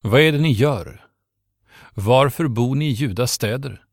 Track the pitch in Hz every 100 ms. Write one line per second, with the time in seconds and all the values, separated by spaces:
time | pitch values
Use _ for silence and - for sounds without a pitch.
0 | 110 123 160 147 156 107 147 135 64 -
1 | _ _ _ _ _ _ _ - - -
2 | 101 131 139 - 160 113 123 135 151 113
3 | 139 92 123 - 104 123 139 95 _